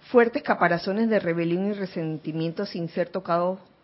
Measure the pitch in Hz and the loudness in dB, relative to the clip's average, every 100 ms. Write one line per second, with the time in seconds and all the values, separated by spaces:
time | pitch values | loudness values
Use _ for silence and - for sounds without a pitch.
0 | - 247 233 285 - 226 175 170 196 196 | 4 4 6 2 -2 2 2 2 0 0
1 | 226 214 185 170 170 175 196 202 190 - | 2 2 2 0 0 0 0 -2 -6 -6
2 | 160 156 151 156 165 165 202 175 165 - | -6 -6 -6 -4 -4 -4 -6 -6 -6 -4
3 | 170 196 185 170 175 185 - _ | -4 -4 -2 0 0 -4 -10 _